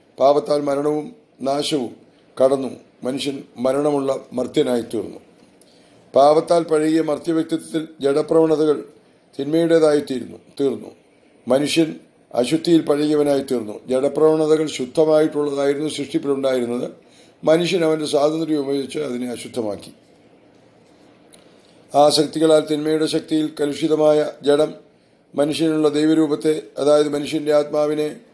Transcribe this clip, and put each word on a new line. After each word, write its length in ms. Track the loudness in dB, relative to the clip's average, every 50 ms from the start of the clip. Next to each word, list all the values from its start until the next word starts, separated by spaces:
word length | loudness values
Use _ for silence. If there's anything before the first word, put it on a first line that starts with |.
| _ _ _ 2
പാപത്താൽ 440 | 2 4 4 2 0 -2 -2 -2
മരണവും 460 | -2 -2 -2 -2 -2 -2 -2 -4 -6 -8 -14 -20 _ _ _ -8
നാശവും 520 | -6 -4 -2 -2 -2 -2 -2 -2 -4 -6 -8 -14 _ _ _ _ _ _ _ 0
കടന്നു. 340 | 2 2 2 0 -2 -6 -10 -12 -18 _ _ _ -8
മനുഷ്യൻ 340 | -8 -8 -6 -6 -8 -8 -8 -12 -16 _ -4
മരണമുള്ള 520 | -4 -2 -2 0 0 0 0 -2 -2 -2 -4 -6 -8 -8 -8
മർത്യനായി 480 | -6 -6 -2 -2 0 0 0 0 -2
തീർന്നു. 380 | -2 -4 -6 -8 -8 -8 -12 -18 -20 _ _ _ _ _ _ _ _ _ _ _ _ _ _ _ _ _ 2
പാപത്താൽ 480 | 4 6 6 6 4 2 2 2 0 2
പഴകിയ 380 | 2 0 0 2 2 2 0
മർത്യവ്യക്തിത്വത്തിൽ 800 | 0 0 -4 -4 -4 -2 -2 -2 -2 -2 -4 -6 -6 -6 -6 -6 -6 -8 -8 -4
ജഡപ്രവണതകൾ 760 | -2 0 0 0 0 2 4 4 4 4 2 2 2 2 0 -2 -4 -10 -18 _ _ _ _ _ _ _ _ -10
തിന്മയുടേതായി 640 | -6 -2 0 0 2 4 4 4 4 4 4 2
തീരുന്നു, 360 | 0 -2 -6 -8 -8 -10 -14 -18 _ _ _
തീർന്നു. 360 | -4 -2 -2 -2 -4 -8 -14 -20 _ _ _ _ _ _ _ _ _ _ 0
മനുഷ്യൻ 420 | 0 0 0 0 0 0 0 0 -2 -8 -16 _ _ _ _ _
അശുദ്ധിയിൽ 500 | -4 -2 -2 0 -2 -2 2 2 2 4
പഴകിയവനായി 640 | 4 2 0 0 0 0 2 2 2 2 0 0 0
തീർന്നു. 320 | -2 -4 -4 -4 -6 -10 -12 -6 -4
ജഡപ്രവണതകൾ 800 | -2 0 0 0 2 2 4 4 4 4 2 2 2 2 0 -2
ശുദ്ധമായിട്ടുള്ളതായിരുന്നു 1200 | -4 -6 -8 -2 0 2 2 4 4 4 4 2 0 -2 -2 -2 -2 0 0 0 0 0 -4 -6
സൃഷ്ടിപ്പിലുണ്ടായിരുന്നത്. 960 | -6 -6 -6 -6 -4 -4 -2 -2 -2 -2 0 0 0 0 -2 -2 -4 -6 -6 -8 -10 -14 _ _ _ _ _ _ _ _ 2
മനുഷ്യൻ 380 | 2 4 4 2 0 0 0 0
അവൻ്റെ 220 | 0 0 0 -2 -2
സ്വാതന്ത്ര്യം 520 | 0 2 2 2 0 -2 -2 -2 -2 -2
ഉപയോഗിച്ച് 400 | -2 -2 -4 -4 -4 -6 -6 -6
അതിനെ 280 | -6 -6 -6 -6 -8 -8
അശുദ്ധമാക്കി. 600 | -8 -10 -12 -10 -6 -6 -4 -4 -6 -8 -12 -16 -20 _ _ _ _ _ _ _ _ _ _ _ _ _ _ _ _ _ _ _ _ _ _ _ _ _ _ _ -20 -20 _ _ _ _ _ _ _ _ _ _ 2
ആ 100 | 4 4 4
ശക്തികളാൽ 540 | 4 2 0 0 0 0 2 4 4 4 2
തിന്മയുടെ 420 | 0 -2 -4 -2 -2 0 0 0 -2
ശക്തിയിൽ 400 | -2 -4 -4 -2 -2 -2 -2 -2 -4
കലുഷിതമായ 640 | -4 -4 -4 -2 -2 -2 0 2 4 4 4 4 4 2 -2 -6 -4
ജഡം 300 | 0 2 2 4 2 0 -4 -8 -20 _ _ _ _ _ _ _ _ _ -2
മനുഷ്യനുള്ള 540 | -2 0 0 0 0 0 0 2 2 2 2
ദൈവരൂപത്തെ, 640 | 2 2 2 2 2 2 2 0 0 -2 0 -2 -2 -2 -4 -10 -8 -2
അതായത് 320 | 2 4 4 4 4 2
മനുഷ്യൻ്റെ 440 | -2 -4 -4 -4 -6 -4 -2 0 2
ആത്മാവിനെ 540 | 2 0 0 -2 -2 -2 -2 -2 -2 -4 -6 -8 -10 -18 _